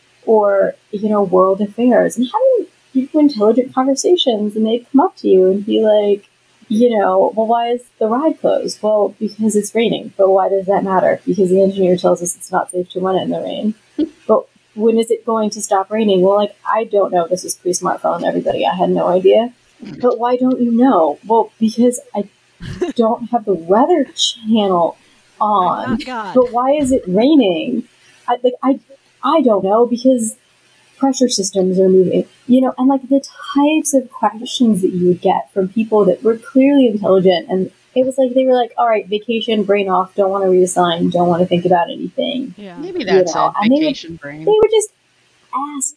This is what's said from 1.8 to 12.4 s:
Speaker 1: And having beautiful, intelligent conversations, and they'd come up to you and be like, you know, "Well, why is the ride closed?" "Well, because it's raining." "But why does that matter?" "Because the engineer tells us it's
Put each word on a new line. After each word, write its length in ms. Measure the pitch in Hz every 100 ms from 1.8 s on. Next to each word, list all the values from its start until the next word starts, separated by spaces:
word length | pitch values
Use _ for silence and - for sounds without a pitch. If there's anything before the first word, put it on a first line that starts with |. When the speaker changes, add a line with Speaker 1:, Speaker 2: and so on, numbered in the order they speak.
| 247 202 175 220
Speaker 1:
And 80 | 247
having 400 | 440 523 494 - _ _
beautiful, 260 | 262 269 311
intelligent 540 | 294 226 262 247 247 -
conversations, 800 | 262 269 370 359 269 214 208 214
and 100 | 220
they'd 220 | 240 -
come 100 | 269
up 140 | 370 -
to 100 | 208
you 240 | 190 185
and 140 | 202 208
be 160 | 214
like, 480 | 220 214 208 202 _ _ _ _ -
you 300 | 214 247 220
know, 340 | 190 190 190 208
"Well, 100 | 220
why 240 | 233 240
is 140 | 240 - -
the 80 | 220
ride 320 | 240 311 -
closed?" 400 | - 95 - -
"Well, 320 | 214 214 202 -
because 360 | 208 - 220 202
it's 200 | 196 226
raining." 380 | 220 160 - -
"But 120 | 190
why 180 | 190 185
does 160 | 196 185
that 180 | 190
matter?" 380 | 190 185 165 -
"Because 260 | - 180 185
the 100 | 190
engineer 340 | 196 196 180 180
tells 280 | 180 175
us 120 | 175
it's 160 | -